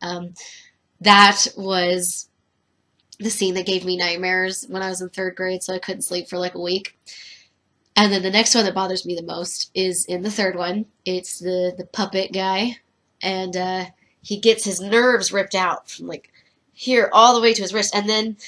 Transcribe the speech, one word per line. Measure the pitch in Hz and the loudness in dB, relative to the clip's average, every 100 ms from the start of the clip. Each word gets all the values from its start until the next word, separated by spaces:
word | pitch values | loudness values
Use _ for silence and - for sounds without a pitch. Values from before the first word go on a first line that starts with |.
Um, | 175 175 175 - - - - _ _ _ | -10 -10 -10 -16 -20 -20 -20 _ _ _
that | 202 202 202 202 - - | 6 10 8 6 -2 -2
was | 190 185 175 180 180 - - _ _ _ _ _ _ _ _ - | -2 0 2 0 0 -4 -8 _ _ _ _ _ _ _ _ -8
the | 214 | -6
scene | - 190 | -2 -2
that | 185 180 | -2 -2
gave | 185 | -2
me | 180 180 | -2 -2
nightmares | 175 175 185 185 185 190 - | -2 -2 0 0 0 -4 -8
when | 185 | -6
I | 190 | -6
was | 185 | -6
in | 180 | -8
third | - 185 180 | -6 -6 -4
grade, | 185 185 | -4 -4
so | - | -6
I | 185 | -8
couldn't | - 190 | -8 -8
sleep | - 180 170 | -6 -6 -6
for, | 180 | -6
like, | 180 | -6
a | 180 | -6
week. | 175 190 196 - - - - - _ _ _ _ _ - | -4 -4 -6 -16 -20 -20 -20 -20 _ _ _ _ _ 4
And | 208 | 4
then | 196 | 4
the | 185 | 2
next | 202 226 | 2 4
one | 233 | 4
that | 202 | 2
bothers | 190 190 185 175 | 0 -2 -2 -4
me | |
the | 170 | -6
most | 170 165 180 - - | -6 -8 -8 -8 -6
is | 190 185 180 | -2 -2 -2
in | - 180 | -4 -4
the | 202 | -4
third | 208 196 180 | -2 -2 -2
one. | 180 208 220 _ | -4 -4 -6 _
It's | - 185 180 - | -6 -6 -6 -8
the, | 180 180 180 180 | -4 -2 -2 -4
the | 175 | -10
puppet | - 202 190 190 | -6 -4 -2 -4
guy, | 190 190 190 240 233 _ _ _ _ | -4 -2 0 -2 -6 _ _ _ _
and, | 185 190 185 180 | -6 -4 -4 -4
uh, | 185 185 180 - _ _ | -4 -4 -8 -14 _ _
he | - 202 | -10 0
gets | 226 220 | 2 2
his | 202 180 | 0 -6
nerves | 196 233 254 233 190 | 0 4 4 2 0
ripped | 196 190 | -2 -2
out | 190 185 156 - | -2 -2 -4 -10
from, | - 170 | -16 -12
like, | 156 - _ _ _ _ | -14 -16 _ _ _ _
here | _ 247 247 202 | _ 0 2 6
all | 214 233 | 8 8
the | 240 | 8
way | 226 | 4
to | 220 | 2
his | 185 | -2
wrist, | 214 208 | -2 -2
and | 208 202 | -2 0
then, | 214 220 208 | 0 -2 -6